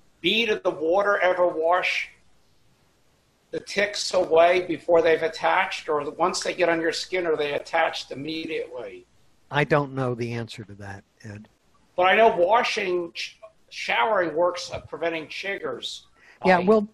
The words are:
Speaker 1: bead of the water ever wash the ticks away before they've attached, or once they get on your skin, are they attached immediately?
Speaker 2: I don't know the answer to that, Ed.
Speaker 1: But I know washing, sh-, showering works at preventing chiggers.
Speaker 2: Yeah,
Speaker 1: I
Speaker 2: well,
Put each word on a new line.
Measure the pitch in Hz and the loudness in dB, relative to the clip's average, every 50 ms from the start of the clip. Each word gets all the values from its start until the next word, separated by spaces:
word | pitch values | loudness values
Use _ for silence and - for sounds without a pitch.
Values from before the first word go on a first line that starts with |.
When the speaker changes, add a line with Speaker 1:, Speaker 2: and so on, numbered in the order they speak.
| _ _ _ _ | _ _ _ _
Speaker 1:
bead | 165 190 214 226 233 208 | -2 0 0 2 0 0
of | 214 190 | -2 -2
the | - 180 | -2 -2
water | - 143 156 160 180 202 202 202 202 - | -2 -2 0 0 2 2 2 2 2 2
ever | 175 185 170 170 180 | 2 2 2 2 2
wash | 175 156 160 160 165 180 - - - - - - - - _ _ _ _ _ _ _ _ _ _ _ _ _ _ _ _ _ _ _ _ _ _ _ _ _ _ _ | 0 0 0 2 2 2 2 0 -2 -4 -4 -6 -8 -12 _ _ _ _ _ _ _ _ _ _ _ _ _ _ _ _ _ _ _ _ _ _ _ _ _ _ _
the | 165 156 | -10 -10
ticks | - - - 196 208 208 202 - - - | -10 -4 -2 -2 -2 -2 -2 -6 -6 -2
away | - 185 175 - 160 165 170 175 185 185 180 | 0 0 2 4 6 6 8 8 6 4 0
before | 175 156 135 - 170 170 165 | -2 -6 -4 0 4 4 6
they've | 165 165 160 156 | 6 4 4 2
attached, | 160 160 - - 170 165 165 185 196 - - - - 160 | 0 -2 -4 -2 0 2 2 2 2 0 -4 -8 -4 -2
or | 151 147 143 151 | -2 -2 -2 -4
once | 139 160 170 185 190 - | -2 0 0 0 0 -2
they | - 185 165 | -4 -4 -2
get | 175 175 165 | 0 2 2
on | 165 165 | 2 2
your | 160 160 | 0 -2
skin, | 151 - - - 185 185 175 | -2 -4 -6 -4 -4 -2 0
are | 165 151 | 0 0
they | 151 147 143 143 | 0 0 -2 -4
attached | - - - 175 165 165 160 - - - - | -4 -4 -2 0 0 0 0 -2 -6 -10 -10
immediately? | - 131 143 156 160 160 160 160 156 147 - - 127 123 110 98 92 90 - _ _ _ _ _ _ _ _ - | -10 -10 -8 -8 -8 -8 -6 -6 -6 -6 -6 -8 -10 -12 -12 -12 -14 -18 -20 _ _ _ _ _ _ _ _ -2
Speaker 2:
I | 131 147 147 | 0 0 2
don't | 147 160 147 143 131 131 | 2 2 0 0 -2 -4
know | 135 131 123 123 | -4 -4 -2 -4
the | 117 120 117 120 | -4 -6 -6 -6
answer | 117 113 - - 113 | -8 -8 -10 -12 -16
to | 98 - 101 | -16 -18 -18
that, | 98 101 98 98 98 - _ _ _ - | -16 -14 -14 -14 -16 -18 _ _ _ -16
Ed. | 107 101 104 107 - _ _ _ _ _ _ _ _ _ | -16 -16 -16 -18 -20 _ _ _ _ _ _ _ _ _
Speaker 1:
But | 180 180 | 2 2
I | 190 202 | 4 6
know | 220 226 220 175 | 6 6 6 6
washing, | 175 175 190 220 247 240 - - 214 202 185 180 175 170 170 | 4 4 4 4 2 2 0 -2 -4 -4 -2 -4 -4 -4 -6
sh-, | - - - - - _ - - _ _ _ _ | -10 -12 -12 -12 -14 _ -20 -20 _ _ _ _
showering | - - - - 190 226 240 226 214 190 175 160 147 | -14 -8 -6 -2 0 0 0 2 2 0 0 0 0
works | 165 175 175 175 - - - | 0 0 0 0 -4 -8 -10
at | - 135 - - | -10 -12 -12 -12
preventing | 170 143 165 170 165 160 147 | -8 -6 -4 -4 -4 -6 -8
chiggers. | - - - 190 196 196 - 156 139 117 110 - - - - - _ _ _ _ - - _ - | -10 -12 -10 -8 -8 -8 -6 -6 -8 -8 -8 -8 -10 -12 -14 -18 _ _ _ _ -20 -10 _ 2
Speaker 2:
Yeah, | 185 185 175 | 4 4 4
Speaker 1:
I | 180 | 4
Speaker 2:
well, | 196 220 214 208 - | 4 4 4 2 -2